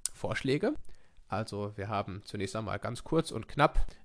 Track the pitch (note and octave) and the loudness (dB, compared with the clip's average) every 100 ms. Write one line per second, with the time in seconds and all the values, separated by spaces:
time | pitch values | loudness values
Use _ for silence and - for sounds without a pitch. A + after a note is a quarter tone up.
0 | - - F#2+ - C3+ D3 A3+ D#4 - - | -8 -4 -4 0 2 2 2 -2 -6 -10
1 | - - - - A2 G2+ G#2 G2+ G2 G2+ | -16 -18 -6 -4 -2 -4 -6 -6 -2 -2
2 | G2+ F#2+ - G2+ G2 A2 G#2 G2+ G#2+ A#2+ | -2 -6 -8 -6 -4 -4 -4 -4 -4 -6
3 | - D#3+ - A#2+ - - D3+ - - - | 0 2 2 -4 -6 4 6 8 6 2